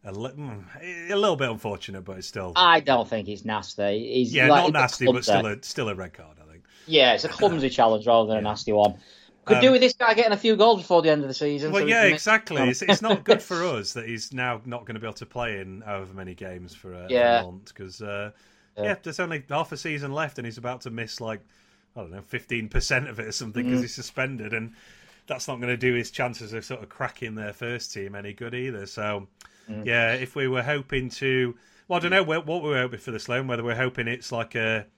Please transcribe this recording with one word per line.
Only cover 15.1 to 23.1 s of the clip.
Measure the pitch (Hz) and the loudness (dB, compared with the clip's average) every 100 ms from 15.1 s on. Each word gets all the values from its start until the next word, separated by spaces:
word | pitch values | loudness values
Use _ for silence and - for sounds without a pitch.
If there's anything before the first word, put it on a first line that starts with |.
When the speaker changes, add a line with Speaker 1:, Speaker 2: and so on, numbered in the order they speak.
Speaker 1:
to | 104 110 | -12 -12
play | 123 117 101 | -8 -6 -6
in | 95 95 | -10 -14
however | 110 98 95 95 | -8 -8 -8 -14
many | 92 | -14
games | 87 95 92 90 | -14 -14 -14 -16
for, | - 95 90 | -18 -18 -16
uh, | 90 | -2
Speaker 2:
Yeah. | 123 120 120 | 2 4 4
Speaker 1:
for | 92 | 0
Nantes, | 92 104 | -14 -20
'cause, | - 95 - | -16 -16 -12
uh, | 104 101 104 _ _ _ _ - | -10 -8 -10 _ _ _ _ -6
Speaker 2:
Yeah. | |
Speaker 1:
yeah, | 104 - | -4 -4
there's | 165 151 | -6 -6
only | 175 156 131 | -6 -6 -4
half | 147 156 | -4 -4
a | 147 | -6
season | 165 147 139 | -6 -6 -6
left, | 143 151 - | -4 -6 -6
and | 120 | -10
he's | 110 | -8
about | 123 123 | -8 -8
to | 123 | -10
miss, | 113 110 - | -8 -10 -8
like, | 113 107 _ _ _ _ _ - | -8 -8 _ _ _ _ _ -16
I | |
don't | 90 | -14
know, | 95 | -14
fifteen | - 123 - 120 107 | -10 -10 -6 -6 0
percent | 131 - 131 | 0 2 -2
of | 139 | -2